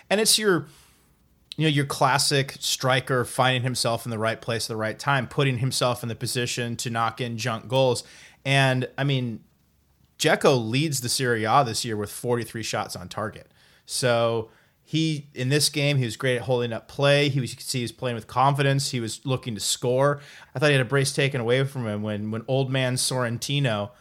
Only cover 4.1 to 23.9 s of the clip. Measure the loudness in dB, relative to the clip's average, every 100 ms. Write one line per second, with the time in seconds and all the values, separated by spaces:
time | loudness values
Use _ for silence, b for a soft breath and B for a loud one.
4.1 | -2 -2 -2 -4 -4 -4 -4 -4 -4 0
5.1 | 0 0 0 0 0 -2 0 0 0 -4
6.1 | -6 -4 -4 -4 -4 -4 -4 -4 -2 -2
7.1 | -2 -8 -4 -4 -6 -2 2 4 2 B
8.1 | B B B 2 4 4 2 -2 -2 -2
9.1 | 0 -2 -8 -14 _ _ _ _ _ _
10.1 | -2 2 4 4 4 2 0 0 -2 -4
11.1 | -2 0 0 4 4 4 -2 -4 -4 -6
12.1 | -6 -2 -2 -2 -8 -6 -4 -6 -10 -10
13.1 | -8 -8 -8 -20 b b b -10 -2 2
14.1 | 4 2 0 -6 b b b _ -2 0
15.1 | -2 -8 -6 0 2 0 0 0 2 0
16.1 | -2 -2 -2 0 0 0 -6 -10 0 4
17.1 | 4 4 0 -2 -6 -6 -4 -4 -4 -6
18.1 | -6 -4 2 2 4 2 2 0 -4 -6
19.1 | -6 -4 -4 -4 -6 -4 -2 0 2 2
20.1 | 0 B B B 0 4 4 4 2 2
21.1 | 0 0 0 2 2 2 -2 -4 -2 -2
22.1 | -4 -4 -6 0 0 2 0 0 0 -2
23.1 | -2 -2 -4 -2 0 0 0 -4